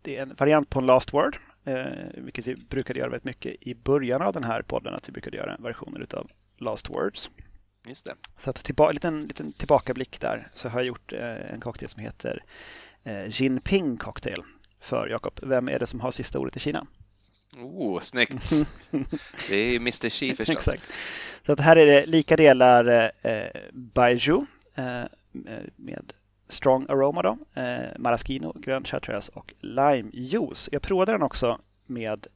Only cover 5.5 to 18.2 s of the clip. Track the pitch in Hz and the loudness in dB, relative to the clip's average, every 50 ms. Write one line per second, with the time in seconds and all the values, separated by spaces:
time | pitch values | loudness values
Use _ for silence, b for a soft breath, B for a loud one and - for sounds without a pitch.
5.5 | - - 113 117 117 - - - - - - - - - - - _ _ _ _ | -10 -10 -10 -12 -10 -10 -14 -14 -12 -14 -12 -10 -10 -12 -12 -12 _ _ _ _
6.5 | _ _ 120 113 107 107 - - - - 78 - - - - - _ - - - | _ _ -8 -6 -6 -6 -10 -8 -6 -4 -4 -4 -4 -8 -14 -14 _ -20 -20 -20
7.5 | - - _ _ _ _ _ 110 135 - _ - - _ - - - - - 135 | -20 -20 _ _ _ _ _ -16 -16 -14 _ -14 -16 _ -18 -20 -20 -8 -8 -8
8.5 | 131 - - - 135 - 151 160 156 147 - 170 156 151 151 143 - - 156 151 | -8 -6 -8 -4 2 4 4 4 4 -2 -4 -4 -4 -4 -8 -10 -10 -10 -12 -12
9.5 | 143 - - - 151 127 - 143 123 123 131 - - - - - 107 113 113 - | -8 -10 2 4 4 4 4 0 -6 -6 -6 -10 -8 -6 -4 -4 -4 -6 -8 -14
10.5 | _ - - 120 113 123 127 127 120 - _ - - - 120 120 113 - - - | _ -12 -10 -6 -4 -4 -4 -4 -6 -10 _ -12 -10 -10 -8 -10 -10 -10 -12 -12
11.5 | - 117 113 120 113 - - - - - 110 117 - _ - 60 - - - B | -12 -10 -12 -12 -12 -10 -14 -14 -12 -12 -12 -12 -12 _ -8 -8 -8 -8 -12 B
12.5 | B B B B B B B B B B _ 113 104 101 95 107 107 - 135 135 | B B B B B B B B B B _ -12 -10 -10 -10 -8 -4 -2 0 0
13.5 | 131 127 _ - 196 196 180 143 120 113 - 117 - - - 110 95 90 - - | 0 -2 _ 0 0 0 0 -2 -4 -6 -10 -12 -12 -10 -10 -8 -10 -10 -12 -16
14.5 | - _ - _ _ _ - - 127 117 107 - 113 110 - - _ - - 131 | -20 _ -20 _ _ _ -10 -6 -4 -4 -4 -4 -6 -6 -8 -8 _ -10 -4 -2
15.5 | 131 123 127 135 139 123 120 - - 120 110 127 - - 123 - - - - 127 | -2 -2 0 -2 -2 -2 -4 -4 -6 -6 -6 -6 -6 -6 -8 -6 -6 -6 -6 -6
16.5 | - - - 147 151 - - _ _ _ - _ _ _ _ _ _ _ _ _ | -8 -6 -6 -4 -4 -6 -8 _ _ _ -20 _ _ _ _ _ _ _ _ _
17.5 | - - 120 131 170 190 147 104 90 87 - - - 123 | -20 -18 -16 -14 -10 -6 -4 -4 -4 -4 -6 -4 0 0